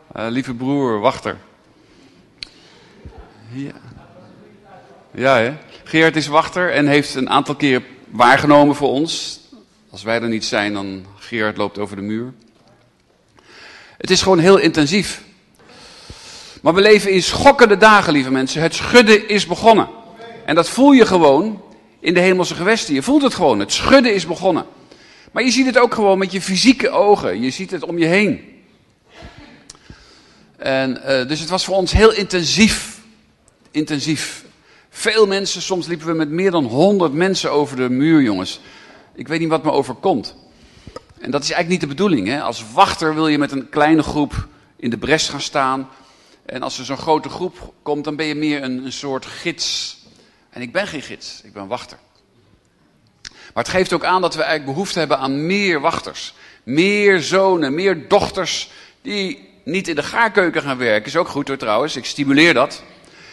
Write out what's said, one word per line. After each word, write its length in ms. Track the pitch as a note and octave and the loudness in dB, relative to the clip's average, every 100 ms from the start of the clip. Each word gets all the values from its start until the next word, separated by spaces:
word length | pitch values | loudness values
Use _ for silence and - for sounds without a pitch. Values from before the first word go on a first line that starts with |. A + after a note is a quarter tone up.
| - | -16
Eh, 140 | - A2+ | -10 -6
lieve 240 | B2 C3 | -4 -6
broer, 460 | A#2+ C3 C#3+ B2+ G#2+ | -6 -4 -2 0 0
wachter. 380 | A#2+ - G#2 - - _ _ _ _ _ _ _ _ _ - _ _ _ _ _ - - - - A2 | -2 -2 -6 -10 -14 _ _ _ _ _ _ _ _ _ -20 _ _ _ _ _ -20 -20 -20 -20 -18
Ja. 220 | B2+ C#3 - A#2+ - - - - - - _ _ - - - _ | -14 -14 -16 -20 -20 -20 -20 -20 -20 -20 _ _ -20 -20 -20 _
Ja, 260 | A#2+ C3 B2+ | -2 2 2
hè? 160 | A#2 D#3 - - | 2 -4 -14 -20
Gerard 320 | - D#3+ D#3+ D3+ | -4 2 2 2
is 120 | C#3+ | 0
wachter 440 | D3+ - F3+ F3+ | 0 0 -2 -2
en 160 | C#3 D3 | 0 2
heeft 280 | C#3+ C#3 C3 | 2 0 -4
een 140 | C3 | 0
aantal 260 | B2+ - C#3+ | 0 0 -2
keer 280 | C#3+ B2+ - - - | 0 0 -2 -16 -8
waargenomen 680 | A2+ A#2+ C3+ D3 D3 D3 C#3 | 2 4 6 6 6 6 2
voor 140 | C3+ | 0
ons. 500 | C3 E3 - - - _ - _ _ _ | -2 -4 -6 -10 -14 _ -20 _ _ _
Als 140 | F#2+ | -12
wij 180 | G2+ A2+ | -4 -4
er 80 | A#2 | -2
niet 160 | A2 - | -4 -4
zijn, 280 | A2+ G#2 | -2 -2
dan 320 | G2+ G2 F#2+ F#2+ G2+ - | -4 -8 -12 -16 -20 -10
Gerard 320 | A#2 G#2+ G#2+ | -4 -4 -2
loopt 200 | G2+ G2 | -6 -6
over 180 | G2+ G2+ | -10 -8
de 60 | |
muur. 320 | G2+ A2 B2+ C3+ _ _ _ _ _ _ _ _ _ _ _ - - - - - | -8 -8 -8 -14 _ _ _ _ _ _ _ _ _ _ _ -20 -20 -20 -20 -10
Het 120 | - | -2
is 120 | F3+ | 0
gewoon 180 | F#3+ F3+ | 2 4
heel 180 | F3 G3 | 6 6
intensief. 680 | E3 D#3 C#3+ G3 - - - _ _ _ - - - - - - - - - - | 4 2 2 0 -2 -8 -16 _ _ _ -20 -20 -20 -20 -20 -20 -20 -20 -20 -2
Maar 120 | D3 | 2
we 80 | F3 | 4
leven 300 | G#3 G#3+ G3 | 6 6 4
in 120 | F#3+ | 0
schokkende 540 | - - C#4 C4+ A#3 G3 | 0 2 4 6 6 8
dagen, 360 | A3 G#3 E3+ | 8 8 4
lieve 180 | D3 C3 | 0 0
mensen. 300 | C3 C3 D3+ | -2 -2 -2
Het 120 | E3 | -2
schudden 560 | - - B3 A3 G#3+ - | -4 4 6 8 4 4
is 180 | G#3 E3 | -2 -2
begonnen. 420 | F3 A3 G#3 - - - - - - - | 2 4 4 2 -6 -20 -20 -20 -12 -2
En 100 | D#3+ | 0
dat 140 | D#3+ | 0
voel 220 | A#3+ C#4+ | 4 6
je 140 | C4 G#3+ | 8 6
gewoon 580 | F#3 D3 C#3 G#3+ G3+ - - _ _ | 6 6 6 2 -6 -14 -20 _ _
in 140 | - | -2
de 60 | F3 | 2
hemelse 360 | F#3 F#3 E3 D3+ | 2 2 -2 -2
gewesten. 380 | F3+ A3+ - | -2 -2 -2
Je 80 | C3+ | -2
voelt 200 | F3 D4+ | 2 2
het 120 | C#4 | 2
gewoon. 260 | - D#3 G#2 | 2 2 2
Het 120 | G2+ | -2
schudden 420 | - - C4+ B3 | -4 4 4 4
is 120 | G3 E3+ | 0 -4
begonnen. 400 | D#3+ F#3 C#3+ - - - - - - _ | -2 -2 -2 -4 -16 -20 -20 -20 -20 _
Maar 120 | A3+ | -4
je 80 | B3+ | 0
ziet 140 | A#3 C4 | 2 2
het 120 | A#3+ | 4
ook 160 | A#3+ | 2
gewoon 240 | A#3 G3+ F#3+ | 4 2 2
met 140 | G3 | 0
je 100 | G3 | -4
fysieke 480 | F#3+ F#3 A#3 - F3+ | -4 2 2 2 0
ogen. 520 | D#3 G3+ F#3+ A#2+ G2 | 2 4 2 0 -4
Je 80 | B2+ | -4
ziet 220 | B2+ F#3 | -6 -8
het 120 | F3+ | -10
om 140 | D#3+ E3+ | -6 -2
je 80 | D#3+ | 2
heen. 380 | F#3+ G3+ F#2+ - - _ _ _ _ _ - - - - - - - - - _ _ _ _ _ _ | 2 2 -2 -8 -20 _ _ _ _ _ -20 -20 -20 -20 -20 -20 -20 -20 -20 _ _ _ _ _ _
En, 460 | - C3 C3 A#2+ | -4 -2 -2 -6
eh, 240 | C3+ C3+ B2+ | -2 -2 -2
dus 120 | D#3 | -6
het 100 | D#3+ | -4
was 160 | F#3 F#3 | -6 -2
voor 100 | F#3+ | -2
ons 160 | F3+ | 2
heel 220 | F3+ A3 | 4 4
intensief. 880 | G3 G3 F#3 D3+ - A3 - - - - _ _ _ _ _ _ | 4 -2 -4 -2 2 2 2 -8 -16 -20 _ _ _ _ _ _
Intensief. 720 | D3+ D3+ D3 C#3+ D3+ - - - _ _ _ _ | -6 -4 -4 -4 -4 -6 -14 -20 _ _ _ _
Veel 380 | - A3 A3 G3+ | -6 0 2 2
mensen, 340 | G3 F#3+ F#3 | 2 -4 -6
soms 260 | - F#3 D#3 | -6 -6 -4
liepen 200 | E3+ D#3+ | -8 -4
we 60 | |
met 160 | D#3+ D3 | -4 -2
meer 220 | E3 F#3+ | -2 0
dan 140 | E3+ A#2+ | 0 0
honderd 480 | B2+ F#3+ G3+ D#3+ | 2 2 4 0
mensen 380 | D3 F#3+ F#3 D3+ | 0 -2 -2 -2
over 240 | C#3+ C3+ B2+ | -2 -2 -2
de 140 | B2+ | -2
muur, 320 | B2+ D#3 D#3 | 0 4 4
jongens. 380 | B2 F#2+ F#2 - - - - - _ - | 4 0 -6 -10 -18 -20 -20 -20 _ -18
Ik 120 | B2 | -8
weet 120 | E3 | -6
niet 100 | E3 | -2
wat 140 | D#3 | -2
me 80 | D3+ | 0
overkomt. 640 | C#3 C3+ A#2 G3 C3+ - - _ _ - _ - - - - | -2 -2 -4 -2 -2 -4 -14 _ _ -20 _ -20 -20 -20 -16
En 120 | A#2+ | -6
dat 120 | C#3 | -6
is 80 | D3 | -4
eigenlijk 180 | D#3 E3+ | -4 -2
niet 200 | F3+ D3 | -4 -4
de 60 | C#3 | -2
bedoeling, 320 | G3+ C#3 F#2+ | 0 0 -2
hè? 140 | C#3+ | -4
Als 220 | - A#2 A2 | -6 -8 -6
wachter 400 | C#3 G3 - D#3+ | 0 0 0 -4
wil 140 | D#3 D#3+ | 0 0
je 100 | D3 | 0
met 140 | C#3+ | -2
een 180 | C3+ B2 | -6 -6
kleine 340 | D3 D3+ D#3+ | 0 2 2
groep 440 | C#3 C#3+ C#3 - - _ _ _ | 0 -4 -4 -6 -10 _ _ _
in 140 | A#2+ | -8
de 80 | A2 | -6
bres 320 | A#2 D#3 - | -2 -2 -2
gaan 120 | C#3+ | -8
staan. 480 | - D3 C3 C3+ C3+ - _ _ _ _ - | -6 -2 -2 -4 -8 -18 _ _ _ _ -16
En 160 | B2+ | -12
als 180 | C3 B2+ | -10 -10
er 60 | B2+ | -10
zo'n 120 | C3+ | -6
grote 320 | E3 D#3 - | -2 -2 -2
groep 440 | - F3+ - - _ | -8 -10 -10 -20 _
komt, 220 | D3 D3 | -8 -6
dan 120 | D3 D3+ | -6 -6
ben 100 | D#3 | -6
je 100 | D3 | -4
meer 280 | D3+ D3 | -4 -4
een, 220 | C3 B2+ C3 | -6 -8 -10
een 60 | |
soort 340 | - C#3+ C3 - | -10 -8 -8 -10
gids. 720 | - E3+ - - - - - _ _ _ _ _ | -12 -10 -8 -8 -8 -10 -14 _ _ _ _ _
En 120 | A#2 | -16
ik 100 | A#2+ | -8
ben 160 | F3+ G3 | -6 -6
geen 140 | D#3 | -8
gids, 400 | - F#2+ - - | -14 -16 -18 -20
ik 100 | G#2+ | -20
ben 140 | G2+ G2 | -16 -12
wachter. 300 | - - - _ _ _ _ _ _ _ _ _ _ _ _ | -12 -12 -20 _ _ _ _ _ _ _ _ _ _ _ _
Maar 400 | - - - - | -20 -20 -10 -8
het 60 | - | -4
geeft 240 | F#3 F#3 | -2 -2
ook 100 | E3+ | -2
aan 180 | - F#3 | 0 0
dat 140 | E3+ D#3 | -2 -4
we 60 | |
eigenlijk 300 | D#3+ D#3 C3+ | -4 -4 -6
behoefte 280 | C#3 G3 F3+ | -8 -6 -4
hebben 180 | D3 C3+ | -2 -2
aan 280 | C3+ C#3 D#3+ | -2 -4 -2
meer 340 | G3+ G3 D3+ | -2 0 -2
wachters. 540 | D#3+ E3 - - - - - - | -2 -4 -8 -12 -16 -18 -20 -18
Meer 580 | - C#3+ F#3+ G#3 G3+ F#3 | -4 0 2 2 2 2
zonen, 520 | C3+ F#3+ F#3+ F3+ C3+ | 0 0 2 2 -2
meer 340 | D#3 F#3+ F3 - | -2 -2 -2 0
dochters 640 | G3+ - F#3+ E3 - - - - _ | 0 0 -4 -6 -8 -10 -18 -20 _
die 480 | - G3+ F#3+ - - _ | -8 -6 -6 -8 -18 _
niet 240 | - F#3 E3+ | -8 -6 -4
in 80 | D3 | -4
de 80 | |
gaarkeuken 580 | - A3 A3+ G3+ F3 D3+ | -4 0 0 2 0 0
gaan 160 | C#3 B2+ | -4 -2
werken. 280 | A#2+ G#2+ A#2+ | 0 0 0
Is 120 | D#3 | -4
ook 100 | F3+ | -4
goed 200 | - C#3 | -6 -6
hoor 100 | C3+ | -6
trouwens, 380 | A2+ G#2+ D#3 C3+ | -2 0 -2 -6
ik 100 | - | -8
stimuleer 480 | - C#3 C#3 E3+ | -4 0 4 4
dat. 300 | B2+ - - - - - - - | 4 0 -4 -20 -20 -20 -20 -20